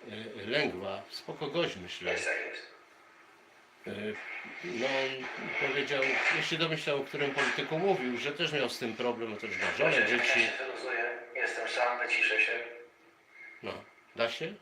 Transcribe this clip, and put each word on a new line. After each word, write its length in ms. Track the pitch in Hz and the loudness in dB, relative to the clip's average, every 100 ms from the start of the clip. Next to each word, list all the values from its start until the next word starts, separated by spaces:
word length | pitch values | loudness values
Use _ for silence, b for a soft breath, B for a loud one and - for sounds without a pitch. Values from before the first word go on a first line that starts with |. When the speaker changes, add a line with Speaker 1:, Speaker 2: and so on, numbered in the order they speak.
| 117 | -10
Speaker 1:
yy, 380 | 104 113 104 101 | -10 -10 -8 0
Lęgła, 560 | 143 143 90 95 98 - | 2 2 0 -4 -6 -8
spoko 380 | - - 143 147 | -12 -10 -6 -2
gość, 280 | 160 165 98 | 0 0 -2
myślę. 360 | 90 - - | -10 -6 -2
Speaker 2:
Jest, 140 | - - | 0 0
tak 120 | - - | -2 -4
jest. 220 | - - - - - - - - - - - - - - | -8 -14 -20 -20 -20 -20 -20 -20 -20 -20 -20 -20 -14 -10
Speaker 1:
Yy, 300 | 101 107 104 - - - - | -6 -6 -6 -8 -10 -10 -10
no, 220 | 90 117 131 | -6 -2 0
on 840 | 135 131 131 127 - - - 139 | 2 0 -4 -8 -8 -6 -2 0
powiedział, 340 | 135 143 139 135 131 - 160 | 0 0 2 2 2 2 2
ja 60 | |
się 140 | 151 160 | 0 0
domyślał, 440 | 165 156 - 143 | 0 0 0 0
o 20 | |
którym 280 | - 143 143 | 0 0 0
polityku 480 | 135 127 135 135 160 | 2 2 2 0 2
mówił, 380 | 196 170 127 120 | 4 4 2 0
że 140 | 139 | -2
też 200 | 143 160 | 0 0
miał 160 | 151 120 | 2 0
z 100 | - | 0
tym 140 | 120 110 | -4 0
problem, 400 | 123 120 113 104 | 0 0 -4 -4
to 120 | 110 | -4
też 100 | 98 | 0
ma 140 | 98 - | 0 4
żonę, 220 | 156 139 | 4 6
Speaker 2:
Dobrze, 180 | 107 117 | 6 4
Speaker 1:
dzieci. 220 | - - | 4 4
Speaker 2:
ja 60 | 110 | 4
się 40 | - 101 | 2 -4
wyluzuję, 540 | 98 - 120 120 120 - - | -4 -2 -2 -2 -4 -8 -2
jestem 320 | - - - | -2 0 -2
sam, 320 | - 120 120 | 2 2 2
wyciszę 420 | - - - - | 2 4 4 4
się. 100 | - 120 117 - - - - _ _ - - - | 4 2 -4 -12 -18 -20 -20 _ _ -20 -18 -10
Speaker 1:
No, 100 | 104 92 - - - - | -8 -8 -14 -20 -16 0
da 140 | 117 | 0
się? 240 | - 165 208 | 0 -6 -8